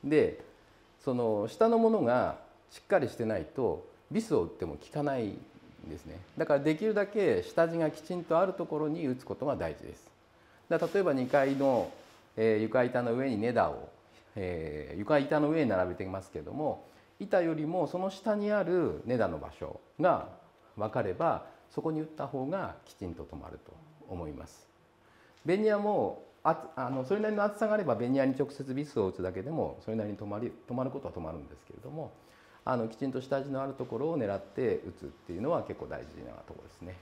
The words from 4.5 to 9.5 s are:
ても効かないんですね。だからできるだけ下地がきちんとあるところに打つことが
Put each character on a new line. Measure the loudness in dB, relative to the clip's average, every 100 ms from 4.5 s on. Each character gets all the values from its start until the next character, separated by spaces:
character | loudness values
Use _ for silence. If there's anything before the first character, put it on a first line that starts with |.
て | -4 -8
も |
効 | -8 -10
か | -4
な | -2 -2
い | -4
ん | -6 -16 -20 -20 -18 -14
で | -14
す |
ね。 | -14 -16 -14 -6
だ | 2
か |
ら | 4
で | 4
き | 2
る | 2
だ | 2 0
け | 2 4 4
下 | 0 2 2
地 | 4
が | 0
き | -2
ち | -8
ん | -8
と | 2 2
あ |
る | 2
と | 0 -4
こ | -2
ろ | -2
に | -2 -2
打 |
つ | -4
こ | -6 -4
と |
が | -2